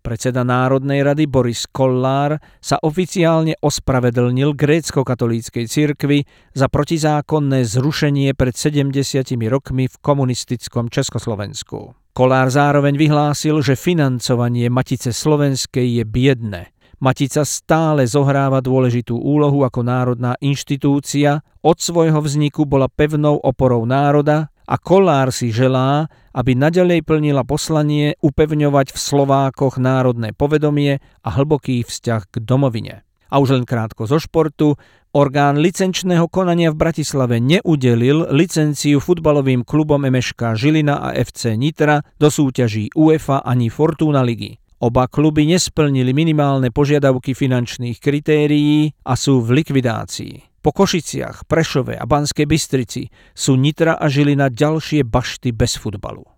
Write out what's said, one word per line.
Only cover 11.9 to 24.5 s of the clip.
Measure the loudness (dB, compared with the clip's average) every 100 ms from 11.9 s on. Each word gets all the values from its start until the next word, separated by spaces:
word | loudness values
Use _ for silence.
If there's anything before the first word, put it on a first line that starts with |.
| -20 _ 0
Kollár | 2 4 2
zároveň | 2 4 2 2 2
vyhlásil, | 2 2 0 0 0 0
že | 2 0
financovanie | 0 0 0 -2 -2 0 0 0 0
Matice | 0 -2 -4 -4
slovenskej | -4 0 2 0 -2 -4 -2 0 -2
je | -2
biedne. | 0 2 0 -4 -10 -16 _ _ -2
Matica | -2 0 -2 0
stále | -2 -4 0 2 2 2 2
zohráva | 2 2 2 2 0
dôležitú | 0 0 2 0 -4 -4
úlohu | 0 2 2 2 0
ako | -2
národná | -2 0 -2 -2 -4 -2
inštitúcia. | -4 -4 -4 -2 0 0 -2 0 2 0 _ _
Od | 0 0
svojho | 0 2 2 2
vzniku | 0 0 -2 0
bola | 0 2 0
pevnou | 0 0 2 0 0
oporou | -2 0 2 2
národa | 0 0 2 2 2 0 -2